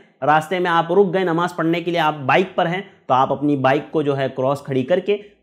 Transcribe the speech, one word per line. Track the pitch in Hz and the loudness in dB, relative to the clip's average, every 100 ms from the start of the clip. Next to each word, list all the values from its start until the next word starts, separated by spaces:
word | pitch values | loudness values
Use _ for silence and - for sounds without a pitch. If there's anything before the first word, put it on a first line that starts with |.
| _ - | _ -4
रास्ते | 139 156 160 185 | 2 2 2 -2
में | 180 | 0
आप | 170 165 | 0 2
रुक | 180 202 | 2 2
गए | 175 | 2
नमाज | 185 165 170 | 0 0 -2
पढ़ने | 170 160 170 | -2 -2 -2
के | 170 | -2
लिए, | 170 | -2
आप | 156 | 0
बाइक | 151 131 151 190 - | -2 0 2 2 0
पर | 175 | -2
हैं, | 185 196 _ - | -2 -8 _ 0
तो | |
आप | 131 135 | 2 2
अपनी | 135 147 143 | 0 -2 0
बाइक | 131 147 147 | 2 0 -2
को | 160 | -4
जो | 147 | -2
है | 139 131 | -2 -4
क्रॉस | 131 131 139 | -2 -2 -2
खड़ी | - 131 | -4 -4
करके | 127 185 190 202 - _ | 0 -2 -2 -4 -6 _